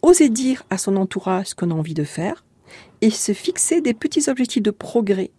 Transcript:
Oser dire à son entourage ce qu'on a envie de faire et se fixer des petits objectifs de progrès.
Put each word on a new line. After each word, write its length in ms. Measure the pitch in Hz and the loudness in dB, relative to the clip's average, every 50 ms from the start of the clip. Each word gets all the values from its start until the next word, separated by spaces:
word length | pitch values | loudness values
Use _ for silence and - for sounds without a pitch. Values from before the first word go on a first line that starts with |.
| - | 8
Oser 260 | 320 359 - 311 269 | 6 6 8 6 4
dire 340 | 220 240 262 262 262 - - _ | 4 2 0 -2 -2 -2 -4 _
à 80 | 190 | -6
son 180 | 185 - 208 196 | -4 -2 0 0
entourage 520 | 196 190 185 - 190 - 190 185 185 196 | 0 0 -2 -4 -6 -2 -2 -2 -2 -2
ce 80 | - - | -6 -6
qu'on 160 | - 180 175 | -4 -4 -2
a 20 | 165 | -2
envie 220 | 160 156 165 156 | -2 -4 -4 -4
de 100 | 156 147 | -4 -4
faire 400 | 147 - - 165 208 330 - _ _ _ _ _ - - - - - _ _ | -4 -4 -6 -6 -6 -6 -8 _ _ _ _ _ -20 -20 -20 -20 -20 _ _
et 80 | - 226 | 2 2
se 240 | 214 - - - 202 | 2 2 -2 -4 -4
fixer 480 | - - - - - - - 320 339 | -2 -2 -6 -2 -2 0 0 0 2
des 140 | 320 254 226 | 2 0 -2
petits 340 | - - 302 - 330 294 - | 0 -4 -2 0 0 0 0
objectifs 340 | 269 254 254 240 - 262 202 | 0 -2 -2 -2 0 0 0
de 80 | 214 | 0
progrès. 600 | 208 - - - - 233 220 190 202 190 185 - _ | -2 -2 -12 -2 -2 -2 0 2 0 -2 -2 -8 _